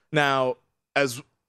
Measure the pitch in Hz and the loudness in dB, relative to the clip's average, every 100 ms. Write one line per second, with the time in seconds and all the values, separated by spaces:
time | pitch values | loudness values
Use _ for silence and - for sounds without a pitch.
0 | _ 151 143 135 127 - _ _ _ 135 | _ 0 2 0 -2 -4 _ _ _ -2
1 | 139 120 - _ | -2 -4 -16 _